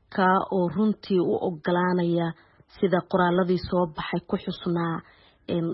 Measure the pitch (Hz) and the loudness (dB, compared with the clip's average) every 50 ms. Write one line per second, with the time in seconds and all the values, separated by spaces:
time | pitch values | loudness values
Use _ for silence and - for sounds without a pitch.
0 | _ _ - - 190 185 185 190 - - - 190 180 170 156 190 214 214 202 - | _ _ -2 2 4 4 4 4 2 0 0 0 0 0 0 0 0 0 0 -2
1 | - - 196 185 165 151 - - - - 175 151 - 185 175 175 180 180 180 180 | -2 0 2 2 2 2 0 0 -2 -4 -6 -4 -2 0 0 2 2 2 2 2
2 | 175 175 170 170 170 165 165 - - _ _ _ - _ - - - 185 170 180 | 2 2 0 0 0 -2 -4 -8 -16 _ _ _ -20 _ -6 -2 0 2 2 0
3 | 170 - - 185 180 175 175 180 185 175 185 175 - - - 180 180 165 156 - | 0 0 0 2 2 2 2 2 2 2 0 -2 -2 -2 0 0 0 0 -4 -10
4 | - - - 175 - - - 185 - - 175 - - 180 170 170 170 165 165 - | -8 -6 -6 -6 -4 -4 -6 -6 -6 -8 -10 -6 -4 -2 -2 -2 -2 -2 -4 -6
5 | - - - _ _ - _ _ _ - - 175 165 165 | -8 -12 -20 _ _ -20 _ _ _ -6 -4 -4 -2 -4